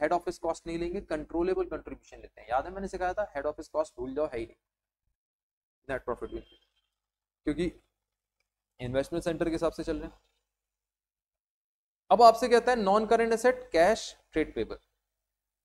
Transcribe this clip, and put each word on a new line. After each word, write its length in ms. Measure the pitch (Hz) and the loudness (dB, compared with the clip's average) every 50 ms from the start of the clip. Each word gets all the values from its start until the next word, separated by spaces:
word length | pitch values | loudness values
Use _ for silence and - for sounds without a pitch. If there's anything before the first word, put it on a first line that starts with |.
head 120 | 175 165 | 0 0
office 260 | 175 175 - 185 170 - | 0 0 -2 -4 -8 -4
cost 280 | - 165 165 - - | -4 -4 -4 -4 -6
नहीं 120 | 165 165 170 | -8 -6 -4
लेंगे, 220 | 170 175 180 202 | -4 -4 -6 -6
controllable 640 | - - 165 151 151 - 160 170 170 185 185 190 180 | -6 -6 -6 -6 -6 -4 -4 -2 0 0 0 -2 -2
contribution 500 | - 156 147 - 147 135 - _ _ 127 | -4 -8 -10 -10 -12 -18 -18 _ _ -20
लेते 240 | 117 113 - _ 110 | -20 -20 -20 _ -16
हैं। 80 | 107 110 | -6 -4
याद 160 | 120 135 143 | -2 -2 -2
है 60 | 175 | -4
मैंने 160 | 190 196 196 180 | -8 -10 -8 -8
सिखाया 240 | - 175 185 180 | -6 -4 -4 -4
था, 100 | 185 - 208 - - | -4 -4 -6 -6 -6
head 100 | 143 - | -6 -6
office 220 | 151 147 - 151 - | -6 -6 -8 -10 -6
cost 260 | - 151 156 - - 120 | -4 -4 -4 -4 -6 -12
भूल 160 | 123 131 131 | -10 -8 -4
जाओ, 120 | 147 151 | -4 -4
है 120 | 151 127 117 | -4 -4 -8
ही 60 | 117 | -10
नहीं, 100 | 113 - _ _ _ _ _ _ _ _ _ _ _ _ _ _ _ _ _ _ _ _ _ _ _ _ _ _ - | -10 -14 _ _ _ _ _ _ _ _ _ _ _ _ _ _ _ _ _ _ _ _ _ _ _ _ _ _ -10
Net 160 | 131 123 - | -10 -8 -6
profit 260 | - 117 - 117 107 | -8 -8 -8 -8 -10
भी, 100 | 113 113 - _ _ _ _ _ _ _ _ _ _ _ _ _ _ _ _ _ _ _ - | -12 -12 -14 _ _ _ _ _ _ _ _ _ _ _ _ _ _ _ _ _ _ _ -8
क्योंकि 240 | 151 147 147 180 - - - _ _ _ _ _ _ _ _ _ _ _ _ _ _ _ _ _ _ _ - | -6 -4 -4 -4 -6 -6 -10 _ _ _ _ _ _ _ _ _ _ _ _ _ _ _ _ _ _ _ -12
investment 440 | 123 120 127 135 139 - 165 170 - | -8 -4 -2 -2 -2 -2 -4 -4 -4
center 200 | 170 160 151 170 | -2 -2 -2 -2
के 80 | 170 | -2
हिसाब 200 | 160 160 165 160 | -2 0 -2 -2
से 120 | 160 - 160 | -2 -4 -6
चल 120 | 165 156 | -6 -6
रहे 100 | 151 160 | -6 -8
हैं। 120 | 165 - _ _ _ _ _ _ _ _ _ _ _ _ _ _ _ _ _ _ _ _ _ _ _ _ _ _ _ _ _ _ _ _ _ _ _ _ _ _ - | -12 -16 _ _ _ _ _ _ _ _ _ _ _ _ _ _ _ _ _ _ _ _ _ _ _ _ _ _ _ _ _ _ _ _ _ _ _ _ _ _ 2
अब 120 | 185 202 | 6 10
आपसे 260 | 240 226 226 226 247 233 | 10 10 10 8 4 4
कहता 240 | 240 233 233 247 | 4 4 4 4
है 40 | 254 233 | 2 2
non 280 | 202 185 196 220 220 208 | 2 2 2 2 4 4
current 260 | 233 226 233 226 226 | 4 4 4 2 0
asset, 280 | 220 - 254 254 254 - - | 2 2 2 0 0 -2 0
cash, 320 | - 160 165 196 220 214 - - - _ _ _ | 2 4 4 4 4 2 -2 -10 -16 _ _ _
trade 200 | - 160 151 156 - | -4 -4 -4 -2 -4
payable, 260 | 120 107 98 101 - _ _ _ _ _ _ _ _ _ _ _ _ _ _ _ _ | -6 -6 -6 -8 -14 _ _ _ _ _ _ _ _ _ _ _ _ _ _ _ _